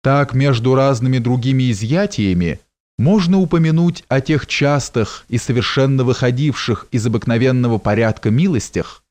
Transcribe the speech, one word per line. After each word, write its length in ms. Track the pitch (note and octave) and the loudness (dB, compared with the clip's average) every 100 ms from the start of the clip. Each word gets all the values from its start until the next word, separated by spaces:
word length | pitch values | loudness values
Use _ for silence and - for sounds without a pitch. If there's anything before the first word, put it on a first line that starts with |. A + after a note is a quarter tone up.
Так, 320 | C3+ C#3+ C3+ | 0 0 0
между 420 | B2+ C#3+ A#2+ B2 C3 | 0 0 2 2 2
разными 420 | C3+ B2+ B2+ C3 | 2 0 0 0
другими 540 | A#2+ B2+ B2 C3 B2+ | 0 -2 0 0 0
изъятиями, 880 | G2+ A2 D#3+ G3+ - G2+ F2 E2+ - _ _ _ - | -2 -2 -2 -2 0 0 0 -2 -6 _ _ _ -2
можно 420 | C3 G#3 E3+ F#3+ | 2 2 2 2
упомянуть 680 | F3 E3+ D#3+ D#3+ F3 - _ | 2 2 2 2 0 -2 _
о 140 | C3+ | -2
тех 260 | C3+ D3+ - | 0 -2 -2
частых 800 | - C#3+ C#3+ - A#2+ G#2 - - | -2 0 0 -2 -2 -2 -6 -6
и 100 | A#2 | -6
совершенно 680 | - A#2+ G#2+ - C3+ C3+ B2 | -2 -2 0 0 0 2 0
выходивших 840 | A#2+ B2+ B2 D3+ A#2+ - A2+ - | 0 0 0 -2 -2 -4 -4 -4
из 140 | B2 A2+ | -4 -2
обыкновенного 760 | A2+ B2 A#2 C3 B2+ B2 A2+ | -2 -2 0 2 2 0 0
порядка 500 | G#2+ G#2+ A2+ G#2+ A2+ | 0 0 0 0 0
милостях 760 | A#2 F#3+ C3 - - - - _ | 2 2 0 -2 -6 -8 -12 _